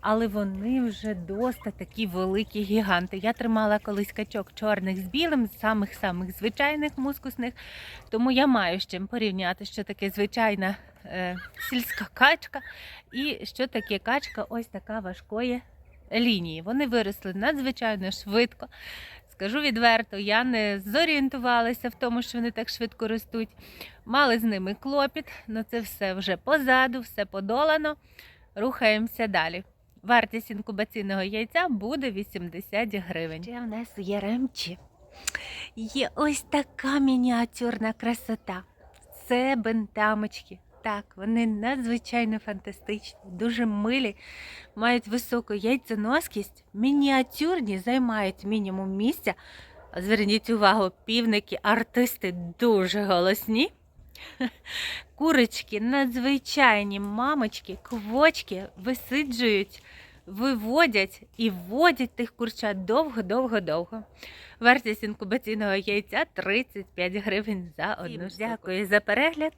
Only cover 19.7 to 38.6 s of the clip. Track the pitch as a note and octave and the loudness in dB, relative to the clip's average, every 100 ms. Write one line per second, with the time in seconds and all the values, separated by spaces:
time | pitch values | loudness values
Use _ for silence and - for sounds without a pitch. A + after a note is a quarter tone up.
19.7 | A3+ A#3+ A3+ A3+ G3+ G3+ G#3+ B3+ A#3 G#3 | 4 6 6 2 -4 2 2 2 0 0
20.7 | G3+ F#3+ A#3+ E4+ D4 C4+ C4 B3 A#3+ A#3 | -2 -2 2 4 4 2 0 2 2 2
21.7 | B3 A#3+ - B3 A#3 A#3+ A#3+ A#3 A#3 A#3 | 0 -6 -4 -2 -2 -2 -4 -4 -4 -8
22.7 | - A3+ - A3 A3+ - A3+ A3+ - - | -6 -8 -4 -4 -4 -4 -6 -6 -10 -20
23.7 | - - - - B3+ C#4+ A#3+ A3+ G3+ F#3+ | -20 -20 -20 -2 4 6 4 2 0 -4
24.7 | G#3 C4+ C#4+ C#4 - - - - A3 A3 | -6 -2 0 0 -2 -10 -16 -8 -6 -4
25.7 | A#3+ G#3+ - G3 F#3+ F#3+ F3 - D4+ C4 | -6 -6 -4 -4 -2 -2 -2 2 2 6
26.7 | B3+ C4 B3+ A#3 - G3+ G3 G3 A#3+ D#4 | 4 4 0 -8 -6 -6 -4 -2 2 4
27.7 | D#4 D4+ D4+ _ - - - _ - A#3 | 4 0 -6 _ -20 -20 -20 _ -4 -4
28.7 | B3+ A3+ G#3+ A3+ - A3+ F#3+ D#3+ F3+ - | 2 2 4 0 -2 0 2 0 -4 -12
29.7 | _ _ _ F#3+ A#3+ - A3+ - G#3 A3 | _ _ _ 4 4 4 -4 -8 -10 -8
30.7 | G3+ A3 A3+ G3 G3 F#3+ G#3+ A3+ E4 F4+ | -4 -4 -4 -4 -2 -2 -4 -2 0 0
31.7 | A3 G3+ D4 C4 G3 G#3 F#3+ F3 E3+ - | -2 -2 -2 -2 -4 -8 -8 -8 -10 -4
32.7 | G3+ A3+ G3+ F3 E3+ E3 D#3+ F#3 A#3+ A#3+ | -2 -2 -4 -6 -6 -6 -8 -10 -10 -8
33.7 | G#3+ A#3 - F#3+ G3+ G3 A#3+ B3+ - - | -8 -10 -10 -4 -2 -2 -2 -2 -4 -10
34.7 | F3 - _ - - - - - - - | -10 -18 _ -20 -12 -10 -8 -10 -14 -14
35.7 | - A3 C4+ - - D4+ C#4+ - D4 C#4+ | -10 -8 -4 -4 0 0 0 0 -2 -2
36.7 | - C4+ C#4+ C4+ B3+ B3 A#3+ A#3 - A#3+ | -6 0 4 4 4 4 2 0 -2 -4
37.7 | A#3 A3 A3+ A3+ A#3 - A3+ - F#3 | -2 -4 -2 -2 -2 -4 -6 -6 -10